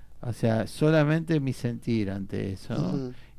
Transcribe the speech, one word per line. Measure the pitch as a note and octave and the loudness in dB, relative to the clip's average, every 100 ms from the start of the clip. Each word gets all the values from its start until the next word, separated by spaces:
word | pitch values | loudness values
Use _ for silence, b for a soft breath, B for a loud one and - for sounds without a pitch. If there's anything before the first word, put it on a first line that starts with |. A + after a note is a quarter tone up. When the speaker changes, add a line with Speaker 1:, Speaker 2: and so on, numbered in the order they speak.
| b - | b -10
Speaker 1:
O | A#2+ | -8
sea, | G#2+ A#2 A2 G#2 | 0 2 2 0
solamente | - D3+ D#3+ D3 D#3+ D#3+ D#3+ | 2 4 6 6 2 2 0
mi | C3+ | 0
sentir | A#2+ A#2+ A#2 - A2+ G2 | -2 -4 -4 0 0 0
ante | G2 G2 G#2 G#2 | -2 -4 -4 -4
eso, | F#2+ - B2 | -6 -6 -2
¿no? | E3+ | -2
Speaker 2:
Ujú. | C#3 B2+ B2 B | -2 -4 -10 B